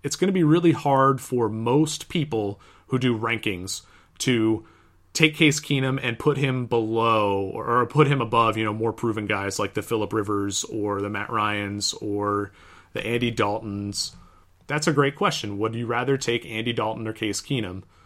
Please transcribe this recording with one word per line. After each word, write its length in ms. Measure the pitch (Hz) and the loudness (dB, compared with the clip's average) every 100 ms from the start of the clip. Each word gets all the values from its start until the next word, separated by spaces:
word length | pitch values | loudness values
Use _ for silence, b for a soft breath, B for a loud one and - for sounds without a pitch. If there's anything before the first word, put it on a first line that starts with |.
it's 120 | - - | -8 -2
gonna 160 | 185 | 0
be 120 | 190 | 4
really 300 | 156 151 170 | 4 6 4
hard 480 | 151 143 135 135 131 | 2 2 4 6 4
for 260 | - 123 113 | -2 0 0
most 600 | 110 117 135 156 - - | 0 2 2 2 -2 -4
people 500 | 165 151 113 101 101 b b _ | -2 0 -2 -2 -6 b b _
who 120 | 127 | 0
do 180 | 127 113 | 0 0
rankings 640 | 113 113 110 92 95 - b b b - | -2 -2 -2 -4 -8 -10 b b b -4
to 460 | - 120 110 110 b b b b _ | 0 2 4 0 b b b b _
take 220 | - 156 156 | 2 2 6
Case 240 | 156 147 | 2 2
Keenum 400 | - 139 131 139 | -2 -2 0 -2
and 180 | 127 113 | -4 0
put 180 | 151 139 | 0 0
him 300 | 139 127 120 | -2 -2 0
below 760 | 117 110 113 113 110 101 98 95 | -2 0 0 2 4 2 0 -2
or, 280 | - - 120 | -6 0 0
or 40 | 120 | 2
put 200 | - 117 | 4 4
him 140 | 139 | 4
above, 360 | 113 117 113 107 | 2 2 2 2
you 60 | |
know, 100 | 110 | -2
more 200 | 107 113 | 0 -2
proven 320 | 110 117 110 104 | 0 -2 -2 -2
guys 320 | 104 98 - | -2 -2 -2
like 160 | 101 | -2
the 80 | - | -4
Phillip 320 | 98 113 101 | -2 -2 0
Rivers 500 | 110 104 104 101 98 - | -2 0 -2 -2 -4 -6
or 360 | 110 104 101 | -4 -2 -2
the 80 | 101 | -4
Matt 220 | 101 104 | -6 -4
Ryans 600 | 113 107 104 101 104 101 | 0 0 0 -4 -4 -4
or 580 | - 107 101 104 101 101 b b b b | -4 -4 -2 0 0 -4 b b b b
the 120 | - 104 | -8 -4
Andy 260 | 117 120 | 0 0
Daltons. 840 | 110 104 107 110 101 101 101 - b b b b _ - | 0 0 -2 -6 -6 -6 -6 -8 b b b b _ -4
That's 200 | 147 147 | 0 2
a 60 | |
great 220 | 143 143 143 | 2 2 2
question. 420 | 196 151 107 101 | 0 0 -6 -2
Would 160 | 110 | -2
you 140 | 113 117 | -2 -4
rather 280 | 117 127 135 | -2 0 0
take 300 | - 120 117 | 0 -2 -2
Andy 280 | 110 117 | -6 -4
Dalton 340 | 117 110 110 110 | -2 -4 -4 -8
or 60 | |
Case 280 | 110 107 98 | -4 -4 -4
Keenum? 420 | - 135 98 95 - b | -4 -4 -4 -8 -14 b